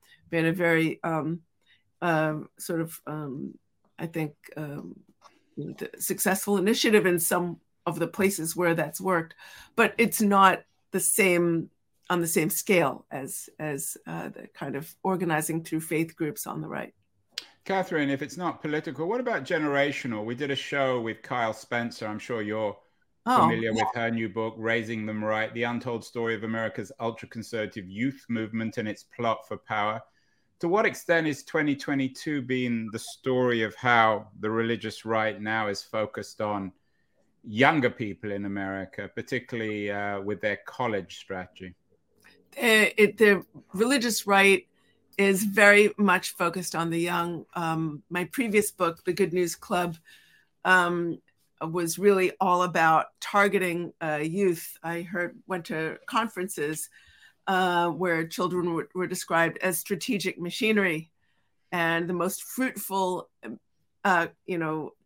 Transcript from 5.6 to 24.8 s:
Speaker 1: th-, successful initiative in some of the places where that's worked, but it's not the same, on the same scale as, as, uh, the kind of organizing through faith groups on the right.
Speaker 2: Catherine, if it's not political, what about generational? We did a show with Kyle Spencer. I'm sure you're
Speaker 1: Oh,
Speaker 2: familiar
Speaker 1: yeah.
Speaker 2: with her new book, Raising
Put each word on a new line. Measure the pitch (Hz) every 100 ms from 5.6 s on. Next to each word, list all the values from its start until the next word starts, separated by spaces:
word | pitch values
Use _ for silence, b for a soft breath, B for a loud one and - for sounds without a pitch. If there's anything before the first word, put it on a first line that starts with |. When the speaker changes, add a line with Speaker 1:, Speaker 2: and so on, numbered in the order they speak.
| 156 -
Speaker 1:
th-, | - -
successful | - 190 190 190 - 202
initiative | 190 - 240 208 180
in | 175
some | - 180 175 170 _ _ 170
of | 160
the | 170
places | - 196 196 165 -
where | 175
that's | 170 151 -
worked, | 185 170 160 B B B B -
but | 208 -
it's | 220 -
not | 208 196 190 - - _ _
the | 190
same, | - - 190 175 175 165 - _ _ _ -
on | 175
the | 165
same | 175 156
scale | - - 180 143 - -
as, | 135 135 - - -
as, | 156 143 - - 165
uh, | 165 175
the | - -
kind | - 143 139
of | 160 -
organizing | 190 180 170 151 156 160
through | 160 160
faith | 160 156 165 -
groups | 151 - -
on | 151
the | 156
right. | 69 - _ _ _ _ - B B
Speaker 2:
Catherine, | - 190 185 160 139
if | 135
it's | 147 170
not | 175 -
political, | 156 151 156 139 170
what | 247
about | 247 185
generational? | 135 165 151 143 143 139 127 107
We | 110 123
did | 143
a | 131
show | - 139 131 127
with | 113 110
Kyle | - 127 113
Spencer. | 107 - 120 117 - 110
I'm | 104
sure | - 117
you're | 104 110 107 - b b _ _ 233
Speaker 1:
Oh, | 247
Speaker 2:
familiar | 156 113 113
Speaker 1:
yeah. | 113
Speaker 2:
with | 107 120
her | 117
new | 117 110
book, | 110 110 113
Raising | 110 117